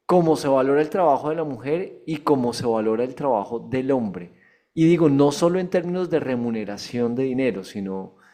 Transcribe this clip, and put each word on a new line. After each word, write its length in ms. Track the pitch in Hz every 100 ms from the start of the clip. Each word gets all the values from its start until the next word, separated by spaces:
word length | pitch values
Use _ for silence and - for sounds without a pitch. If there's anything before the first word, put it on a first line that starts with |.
| -
cómo 300 | 180 165 147
se 120 | 143
valora 320 | 135 135 139
el 80 | 156
trabajo 400 | 196 170 131 147
de 60 | 165
la 80 |
mujer 580 | 156 123 131 165 190 - -
y 120 | 156
cómo 340 | - 139 120
se 120 | 117 123
valora 380 | 113 110 110
el 100 | 127
trabajo 440 | 135 143 113 98 117
del 300 | 117 131 131
hombre. 420 | 131 110 90 87 _ _ _ _
Y 120 | - 160
digo, 220 | 170 165
no 220 | 139 143
solo 260 | 143 175 185
en 80 | 180
términos 400 | 185 175 180 180
de 100 | 156
remuneración 920 | 131 123 120 113 104 101 - 123 117
de 100 | 120
dinero, 400 | 135 127 131 98
sino, 520 | 92 104 98 95 95 - _